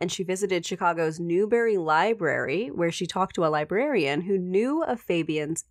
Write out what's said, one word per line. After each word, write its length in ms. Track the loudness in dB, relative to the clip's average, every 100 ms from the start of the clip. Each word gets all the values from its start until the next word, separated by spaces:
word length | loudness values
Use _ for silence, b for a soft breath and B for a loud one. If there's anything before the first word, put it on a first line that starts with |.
and 100 | -4
she 120 | -4
visited 420 | -4 -2 -2 -2 -2
Chicago's 540 | -2 0 0 0 -2
Newberry 580 | 0 2 2 2 2 2
Library, 920 | 2 4 4 2 0 0 0 -2 -2
where 220 | -2 -2
she 160 | -2 -4
talked 280 | -2 -2 0
to 100 | 0
a 20 |
librarian 760 | 2 0 0 0 2 2 0
who 160 | 0 -2
knew 460 | 0 2 2 0
of 160 | -2 -4
Fabian's 640 | -2 -2 0 -2 -4 -6 -4